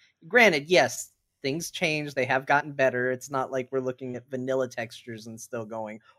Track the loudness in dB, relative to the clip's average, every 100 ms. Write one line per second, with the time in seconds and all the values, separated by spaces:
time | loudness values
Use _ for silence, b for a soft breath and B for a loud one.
0 | _ _ 0 6 6 4 4 4 4 0
1 | -14 _ _ _ -6 -4 -6 -4 -2 -2
2 | -2 -2 0 0 2 2 2 2 2 2
3 | 0 -2 -4 -4 -2 -4 -2 -4 -4 -6
4 | -8 -10 -8 -6 -2 -2 -2 -6 -10 -12
5 | -14 -14 -12 -16 -10 -10 -8 -8 -10 -12
6 | b